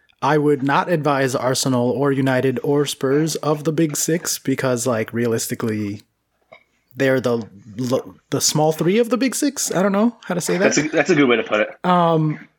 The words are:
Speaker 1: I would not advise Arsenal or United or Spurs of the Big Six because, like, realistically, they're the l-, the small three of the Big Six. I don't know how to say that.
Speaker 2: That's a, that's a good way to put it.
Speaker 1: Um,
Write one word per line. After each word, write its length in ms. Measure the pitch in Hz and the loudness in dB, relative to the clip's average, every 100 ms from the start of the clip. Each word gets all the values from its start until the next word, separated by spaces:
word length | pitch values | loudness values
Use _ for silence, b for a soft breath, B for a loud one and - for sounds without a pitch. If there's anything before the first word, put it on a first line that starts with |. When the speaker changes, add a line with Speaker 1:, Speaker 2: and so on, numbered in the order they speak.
| _ - | _ -4
Speaker 1:
I 160 | 135 151 | 0 2
would 240 | 147 143 | 2 2
not 260 | 139 160 175 | 2 0 2
advise 460 | 170 147 139 135 | 0 2 2 2
Arsenal 560 | 127 123 131 139 127 123 | 0 -2 -2 0 0 0
or 220 | 120 143 | 0 0
United 480 | 135 135 127 131 123 | 2 2 2 0 -2
or 240 | 156 143 139 | 0 0 0
Spurs 480 | - 135 143 160 151 | -2 0 0 0 -2
of 280 | 147 151 | -2 -2
the 80 | 151 | -2
Big 240 | 151 160 147 | 0 -2 -2
Six 420 | - 160 - - | -2 -2 -4 -6
because, 480 | - 135 131 123 123 | -4 -2 0 0 -2
like, 260 | 113 110 | -2 -2
realistically, 880 | 113 120 113 - 127 120 107 101 104 _ _ _ _ _ - _ _ _ 127 | -2 -2 -2 -4 -6 -4 -4 -6 -8 _ _ _ _ _ -20 _ _ _ -2
they're 240 | 135 131 | 0 2
the 240 | 123 117 104 98 107 101 127 | 0 -2 -4 -16 -16 -8 -2
l-, 240 | 127 - - - | -2 -4 -16 -6
the 100 | 131 | -2
small 320 | - 151 156 | 0 2 0
three 260 | 160 165 208 | 2 2 2
of 120 | 226 | 2
the 80 | 240 | 0
Big 160 | 254 | 0
Six. 400 | - 285 285 - | 0 -4 -2 -4
I 80 | - | 0
don't 100 | 196 | 0
know 240 | 196 233 - | 2 0 -2
how 80 | - | -6
to 60 | 175 | -4
say 160 | - 175 | -2 0
that. 180 | 208 | 2
Speaker 2:
That's 40 | 156 | 2
a, 100 | 151 | 0
that's 220 | 156 170 | 0 2
a 40 | |
good 140 | 156 135 | 4 4
way 80 | 117 | 2
to 60 | |
put 180 | 107 107 | 2 0
it. 240 | 107 - | -2 -2
Speaker 1:
Um, 640 | 175 180 170 160 156 156 - | 0 4 4 2 0 -4 -12